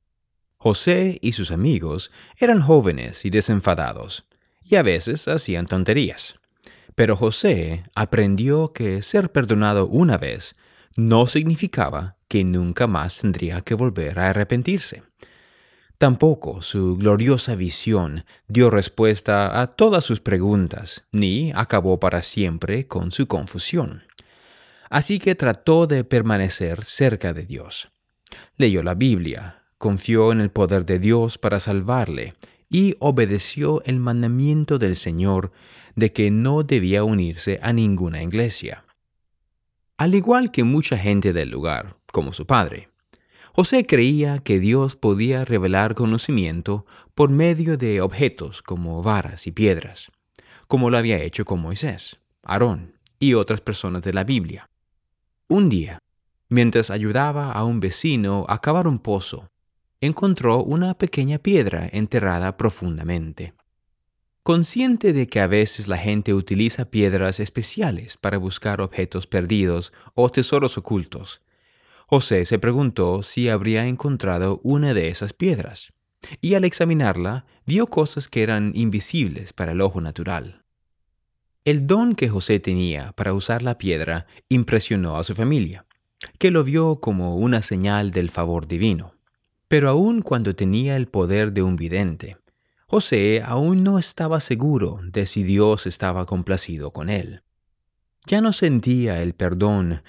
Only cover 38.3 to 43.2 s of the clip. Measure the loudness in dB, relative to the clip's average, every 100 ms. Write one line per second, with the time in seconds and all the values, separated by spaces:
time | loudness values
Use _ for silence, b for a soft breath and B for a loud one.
38.3 | -2 -2 -4 -12 -14 _ _ _ _ _
39.3 | _ _ _ _ _ _ -2 2 2 4
40.3 | 2 2 0 2 2 0 0 2 2 2
41.3 | 0 -4 -4 -4 -6 -8 -18 _ -4 -4
42.3 | -6 0 0 0 -6 -18 _ _ b